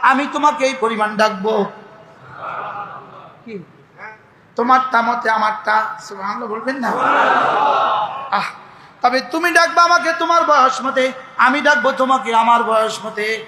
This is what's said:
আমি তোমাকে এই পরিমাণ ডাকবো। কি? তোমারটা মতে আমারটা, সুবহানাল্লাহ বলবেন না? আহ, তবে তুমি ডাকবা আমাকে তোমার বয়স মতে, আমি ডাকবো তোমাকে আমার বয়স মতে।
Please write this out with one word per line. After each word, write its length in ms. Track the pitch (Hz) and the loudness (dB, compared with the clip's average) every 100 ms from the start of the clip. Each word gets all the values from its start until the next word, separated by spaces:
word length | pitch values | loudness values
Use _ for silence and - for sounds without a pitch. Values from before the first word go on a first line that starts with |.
| 240 | 4
আমি 140 | 262 285 | 2 0
তোমাকে 280 | 294 294 - 262 | 0 0 0 -2
এই 60 | 262 | 0
পরিমাণ 260 | 226 220 214 214 | -2 -2 -4 0
ডাকবো। 320 | 214 196 202 214 196 - - - - - - - - - - - - - - - - - | 0 0 -2 -2 -2 -6 -20 -20 -20 -20 -20 -14 -12 -10 -10 -12 -12 -14 -18 -20 -20 -20
কি? 100 | 240 208 160 - _ - 208 - _ _ _ - | -16 -16 -16 -20 _ -20 -20 -20 _ _ _ -4
তোমারটা 420 | 240 254 254 233 | 4 4 4 0
মতে 260 | 233 240 233 | 0 -2 0
আমারটা, 460 | 220 214 214 - 220 220 - - | 0 0 -2 0 0 0 -8 -14
সুবহানাল্লাহ 420 | 202 196 220 233 | -10 -8 -8 -8
বলবেন 220 | 220 233 277 | -6 -6 -4
না? 60 | 226 - - - - - - - 427 - - - - - - 208 | -4 -2 0 2 2 2 2 0 2 2 0 -2 -4 -8 -4 -4
আহ, 100 | - - - - - - | -4 -12 -20 -20 -20 -2
তবে 160 | 247 254 262 | 0 0 -4
তুমি 160 | 320 339 330 | -2 2 4
ডাকবা 240 | 339 330 339 | 4 4 4
আমাকে 220 | 349 330 330 | 4 2 -2
তোমার 200 | 330 339 320 | 2 2 4
বয়স 260 | 294 254 - | 4 4 2
মতে, 200 | 254 262 262 254 - - 240 | -4 0 -2 -4 -16 0 2
আমি 120 | 277 | 4
ডাকবো 300 | 294 294 269 | 2 2 2
তোমাকে 380 | 262 262 262 214 226 | 0 0 0 2 2
আমার 180 | 226 233 208 | 4 2 2
বয়স 260 | 220 220 - | 0 0 -4
মতে। 220 | 208 208 214 220 | -8 -6 -4 -6